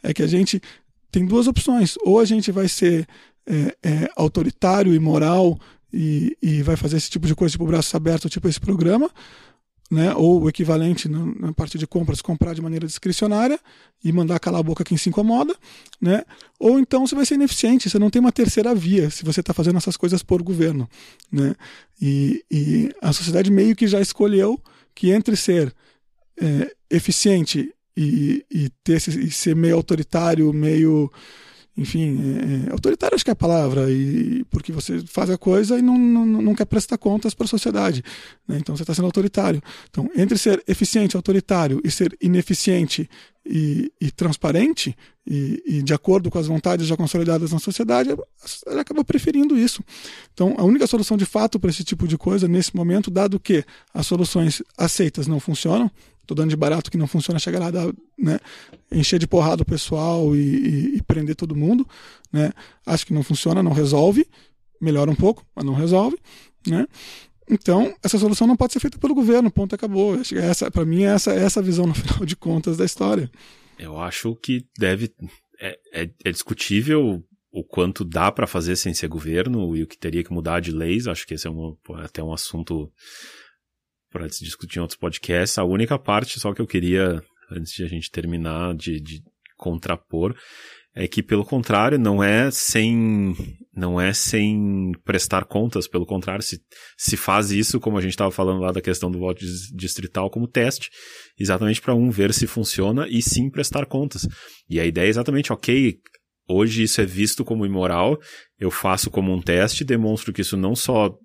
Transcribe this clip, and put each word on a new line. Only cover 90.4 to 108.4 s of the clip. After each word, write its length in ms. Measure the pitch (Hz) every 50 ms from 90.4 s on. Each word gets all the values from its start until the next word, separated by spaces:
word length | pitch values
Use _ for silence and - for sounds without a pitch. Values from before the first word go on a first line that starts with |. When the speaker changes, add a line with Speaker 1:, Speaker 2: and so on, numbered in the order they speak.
| - - - - - - - - _ _ _
Speaker 2:
é 140 | - -
que, 160 | 90 - - 101
pelo 220 | - 113 104 101
contrário, 540 | - - 131 113 - 110 101 107 123 143 139
não 240 | 120 107 101 101 101
é 280 | 101 104 113 123 139
sem, 800 | 131 - - - - 113 110 113 117 117 113 110 110 104 101 95 90 - - - - - - _ _
não 280 | - 90 90 87 87
é 120 | 90 95 98
sem 800 | - - - - 110 104 104 107 104 104 101 98 95 95 92 87 - _
prestar 400 | - 101 92 - - - 95 -
contas, 420 | _ - 101 110 120 - 101 87
pelo 180 | - - 87 87
contrário, 380 | - 101 95 92 - 95 101 -
se, 180 | - - 85 _ _ - - - - - _
se 180 | - - -
faz 360 | - - - 95 104 107 101 101
isso, 260 | 101 107 - - 123
como 180 | - 113 107
a 40 | 101
gente 160 | 92 92 92
tava 160 | - 104 95 92
falando 280 | - 117 95 92 95
lá 120 | 90 92 92
da 80 | 95
questão 280 | - - 92 - - 90
do 120 | 90 90
voto 180 | 92 92 90 -
dis-, 340 | 95 90 90 90 95 95 139
distrital, 560 | 95 90 90 - - 95 90 _ 98 95 98
como 200 | - 117 117 120
teste, 420 | _ 131 117 123 135 - - - _ - - - - - - - _ _
exatamente 420 | 101 95 95 90 107 107 113 113
pra, 140 | - - 123
um, 160 | 117 120 123
ver 240 | 110 98 98 101 107
se 120 | - -
funciona 600 | 107 - 120 110 - - - 95 98 113 131 156 -
e 140 | 117 117 120
sim 260 | - - - 123 135
prestar 380 | - - 139 - - 147 143
contas. 400 | - - 135 143 143 - - - - - - - - - - _ _
E 120 | 85 82
a 40 | 82
ideia 220 | 85 80 85 87
é 40 | 101
exatamente, 420 | 110 117 120 151 143 139 139 - 117
ok, 440 | - - - 117 135 139 117 92 - _ - _ _ _ _ _ _ _ _
hoje 340 | 90 95 107 113 110 117 110
isso 180 | 104 - -
é 60 | 107
visto 380 | 95 90 95 104 110 - - 113
como 200 | - 117 110 104
imoral, 540 | 98 98 92 92 90 87 85 90 113 151 151 - - - -